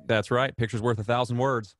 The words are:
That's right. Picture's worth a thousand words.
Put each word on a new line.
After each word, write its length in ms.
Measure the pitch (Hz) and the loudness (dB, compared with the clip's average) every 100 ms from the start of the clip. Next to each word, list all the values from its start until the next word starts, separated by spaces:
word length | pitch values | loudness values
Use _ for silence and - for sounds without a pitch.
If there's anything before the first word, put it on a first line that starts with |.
| - | 0
That's 220 | 110 - | 0 2
right. 260 | 123 135 - | 0 0 -2
Picture's 260 | 117 113 | -4 0
worth 160 | 117 110 | 0 0
a 40 | |
thousand 360 | 107 120 120 120 | 0 0 0 0
words. 360 | 135 123 104 - | 0 0 -4 -16